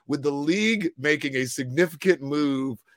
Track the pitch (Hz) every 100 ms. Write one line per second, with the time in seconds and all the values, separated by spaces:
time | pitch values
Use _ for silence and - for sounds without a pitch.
0 | - 143 139 143 147 190 220 220 170 -
1 | 143 151 143 131 127 - 127 135 175 160
2 | 190 156 139 147 143 135 135 113 _